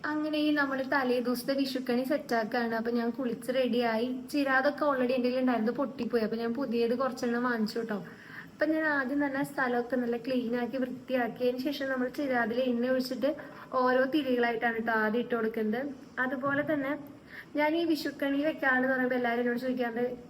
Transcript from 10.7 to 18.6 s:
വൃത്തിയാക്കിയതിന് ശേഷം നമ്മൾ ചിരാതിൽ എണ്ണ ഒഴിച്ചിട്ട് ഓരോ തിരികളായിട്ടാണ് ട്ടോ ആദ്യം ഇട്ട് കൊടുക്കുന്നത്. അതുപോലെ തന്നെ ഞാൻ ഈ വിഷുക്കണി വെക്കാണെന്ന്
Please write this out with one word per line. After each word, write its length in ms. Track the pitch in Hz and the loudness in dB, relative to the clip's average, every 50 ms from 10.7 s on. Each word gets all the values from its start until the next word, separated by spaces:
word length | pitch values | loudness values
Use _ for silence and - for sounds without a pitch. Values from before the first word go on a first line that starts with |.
| - | -2
വൃത്തിയാക്കിയതിന് 840 | 262 254 254 - - - - 254 254 240 220 175 - 254 247 247 254 | -2 -4 -4 -4 -10 -6 -2 0 0 0 0 -2 0 0 0 0 0
ശേഷം 280 | 254 302 285 277 277 269 | -2 -4 -2 -2 -2 -2
നമ്മൾ 180 | 269 254 247 254 | 0 0 -2 -2
ചിരാതിൽ 480 | - - 294 269 254 240 233 214 233 247 | -2 -2 -2 0 2 0 0 0 0 0
എണ്ണ 280 | 262 254 240 233 240 254 | 2 2 2 0 2 2
ഒഴിച്ചിട്ട് 380 | 262 262 254 - 254 214 233 277 302 - - - - - - - - | 2 0 0 -2 -2 0 0 0 0 -2 -8 -14 -14 -16 -14 -4 0
ഓരോ 280 | 262 254 254 254 262 262 | 2 4 4 4 4 2
തിരികളായിട്ടാണ് 760 | 262 285 311 285 254 247 240 240 233 233 226 247 240 226 226 | 4 2 0 2 2 2 2 2 0 0 0 0 0 0 0
ട്ടോ 140 | 220 240 226 | -2 0 0
ആദ്യം 260 | 220 214 214 208 247 | 2 2 2 2 0
ഇട്ട് 140 | 233 - 240 | 0 0 -2
കൊടുക്കുന്നത്. 460 | 233 226 220 220 226 220 214 214 240 277 285 - - - - - - | 0 0 -2 -2 -2 -2 0 0 -2 -4 -6 -8 -10 -16 -14 -4 -2
അതുപോലെ 440 | 302 - 285 269 262 277 277 285 294 | -2 -2 -2 -2 -2 0 0 0 0
തന്നെ 280 | 302 311 294 269 269 294 294 - - - - - - - - - - - | 0 0 0 0 -2 -4 -4 -6 -14 -18 -20 -20 -18 -16 -16 -16 -6 -2
ഞാൻ 200 | 294 294 302 311 | 2 2 2 2
ഈ 80 | 339 349 | 2 2
വിഷുക്കണി 540 | 320 320 285 - 294 277 - 285 277 277 277 285 | 2 0 0 0 -6 -4 -2 -2 0 0 2 2
വെക്കാണെന്ന് 460 | 311 302 - | 0 0 2